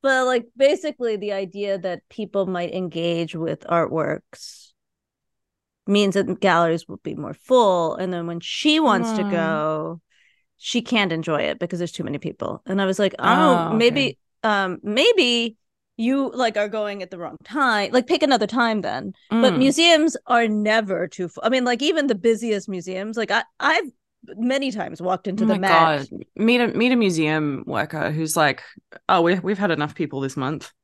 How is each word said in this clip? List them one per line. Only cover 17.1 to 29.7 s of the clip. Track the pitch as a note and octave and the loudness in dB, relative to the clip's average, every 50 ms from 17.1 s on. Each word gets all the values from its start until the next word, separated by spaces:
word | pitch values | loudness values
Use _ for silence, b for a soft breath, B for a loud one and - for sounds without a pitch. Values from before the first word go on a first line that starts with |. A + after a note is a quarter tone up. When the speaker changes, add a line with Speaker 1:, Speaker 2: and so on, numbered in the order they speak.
Speaker 1:
the | F#3+ E3+ | -10 -12
wrong | E3+ D3+ - - - | -10 -12 -12 -16 -18
time. | - G#3+ D4 C#4 B3+ A3+ G#3 G3+ - | -8 -2 0 0 2 2 0 0 2
Like, | A3+ B3+ B3 | 2 0 2
pick | - F4 D#4 | 2 0 2
another | D4+ C#4 C4+ A3+ G#3+ | 4 2 4 2 2
time | G3 A3 C4 A#3+ A3+ A3 G#3 | 0 0 0 2 2 0 -2
then." | F3+ G2 G#2 B2+ - G3 F#3+ b b b | -2 -4 -6 -6 -8 -10 -14 b b b
But | G#3+ A3+ A#3+ C4 - | 0 4 4 4 4
Speaker 2:
Mm. | B3+ | 4
Speaker 1:
museums | C4 C#4 C4 D4 E4+ E4+ E4+ D#4 D4+ E4 - - _ | 2 2 4 4 6 6 6 6 4 0 -2 -4 _
are | - B3 A#3 A#3 A3 | 0 2 2 2 2
never | G#3+ G#3 G#3 G#3+ G#3+ A3+ A3 F#3+ F#3+ E3+ F3+ F3 | 0 0 0 2 2 2 0 0 -4 -4 -4 -6
too | - - F3+ E3+ | -6 -8 -8 -8
full. | _ - - | _ -4 -2
I | A#3 | -2
mean, | B3+ C4 B3 | 0 0 0
like, | B3 A#3+ A#3 | 0 -2 0
even | C#4 D4+ E4 D#4+ C#4+ | 0 0 0 0 0
the | B3+ A3+ | 0 -2
busiest | F#3+ E3+ A3+ A3+ G#3 A3+ A#3 G#3+ G3+ - - | 0 2 0 0 0 -2 -4 -4 -4 -4 -8
museums, | F#3+ F#3 E3+ F3+ F#3 F#3 G3 A3 A3+ | -10 -8 -8 -8 -8 -8 -8 -8 -6
like, | A#3 A3 G3+ | -6 -4 -2
I, | G3+ - - _ _ _ | -2 -2 -2 _ _ _
I've | - C#4+ D#4 F4+ F#4 C4+ _ _ _ _ _ _ - - - | 0 0 0 0 -2 -4 _ _ _ _ _ _ -20 -20 -8
many | G3+ A3+ B3 C4+ C#4 C#4 C4 | -4 -2 -2 0 0 -2 -4
times | G3 G#3+ E3+ - - - | -4 -6 -8 -8 -10 -6
walked | E3+ F#3 F#3 F3 _ | -4 -2 -2 -2 _
into | G3 F3+ G#3 | -6 -4 0
Speaker 2:
Oh | A3 A3 | 2 2
Speaker 1:
the | G#3+ | 2
Speaker 2:
my | F#3 | 2
Speaker 1:
Met. | F#3+ F#3+ | 4 6
Speaker 2:
God. | E3+ E3 E3 D#3+ D#3 C#3+ C#3 - - - - _ _ | 6 6 6 6 4 0 -4 -8 -12 -16 -16 _ _
Meet | - G#3 A3+ B3 B3 | 0 2 4 4 4
a, | B3 A3 | 2 0
meet | - - A3+ B3 | 0 0 2 2
a | C4 | 2
museum | A#3+ A3 F#3+ F3 D#3+ D#3+ D3+ D#3 D#3 D3+ D3 C#3 - - | 4 2 2 2 2 0 2 0 0 0 -2 -4 -4 -8
worker | - - G#2+ G2 D#3 - D#3 - - | -6 -4 -4 -4 -4 -4 -4 -2 -2
who's | D3+ D#3 D#3+ D#3 - | -2 -2 -4 -2 0
like, | E3+ D#3 C#3+ C#3 - - - - - _ _ - - _ - | 2 2 2 0 -2 -10 -20 -20 -20 _ _ -20 -10 _ 2
"Oh, | F#3+ F3+ | 2 4
we, | E3+ E3+ F#3 F#3 | 4 4 2 2
we've | E3 F3+ G#3 F#3+ | 0 -4 -2 -2
had | G3+ F#3 | 0 0